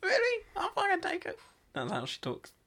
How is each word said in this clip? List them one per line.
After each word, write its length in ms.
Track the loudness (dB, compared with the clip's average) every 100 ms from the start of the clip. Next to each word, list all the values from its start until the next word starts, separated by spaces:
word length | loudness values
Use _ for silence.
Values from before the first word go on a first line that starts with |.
Really? 400 | 2 4 4 0 -4 -4
I'll 140 | -2
fucking 320 | 2 2 2
take 240 | 0 -4 -6
it. 140 | -10 -14 -20 _
That's 180 | -6 -4
how 140 | -2 -4
she 140 | -4
talks. 300 | -4 -6 -8 -20